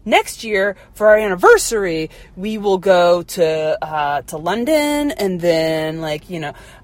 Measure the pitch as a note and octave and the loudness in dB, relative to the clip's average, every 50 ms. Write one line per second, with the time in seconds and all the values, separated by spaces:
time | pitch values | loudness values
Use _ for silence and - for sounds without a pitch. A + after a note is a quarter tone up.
0 | - G#3+ D4 G#4 G#4 - - - A#3 A3 G#3 F#3+ G3 G3+ F#3+ - - - _ - | -2 0 0 0 0 -2 -8 -12 -8 -4 -2 -2 -2 -2 -4 -8 -14 -20 _ 2
1 | G#3 G#3+ G#3+ G#3+ G#3+ G3+ F#3 F3+ - A#4 A#4+ F#4+ - - A#3 G#3 G3 F3 D#3+ D#3+ | 4 6 6 6 4 0 0 4 6 6 6 6 4 0 -4 -2 -2 -2 -4 -4
2 | D#3+ - - - - - - F3+ F#3+ A3 A3 G#3+ G3+ G3+ F#3+ F3+ E3+ F#3+ F#3 F3 | -6 -8 -12 -18 -20 -20 -14 -10 -8 -8 -8 -4 0 0 0 2 2 4 4 6
3 | F3 F3 F3 F3 E3 - - F#3+ E3 D#3+ D#3 D#3 D#3 D#3+ - - - D#3 D#3 D3+ | 4 4 2 2 -2 -4 -4 -2 0 0 0 -2 -2 -2 -4 -4 -6 -6 -4 -4
4 | D3 C#3+ C#3+ C#3 - - E3+ D3+ D#3+ F3 G3+ A#3 A#3+ D4 D#4+ D4+ D4 D4 D4 D4 | -2 -2 -4 -4 -6 -8 -10 -6 -4 -4 -4 -2 0 0 0 0 0 0 -2 -2
5 | D4 C#4+ - - G3+ F#3+ F3+ E3+ E3+ E3+ E3 D#3+ D#3+ D#3+ D#3+ D#3 D#3 D#3 D#3+ D#3+ | -2 -4 -4 -4 -4 -4 -2 0 0 0 2 2 0 0 -2 -2 -4 -4 -6 -6
6 | D#3+ D#3 D3+ D#3 - - F3+ D#3+ D3+ C#3+ - - - - - - | -6 -6 -8 -8 -10 -10 -10 -10 -8 -10 -12 -14 -20 -20 -20 -20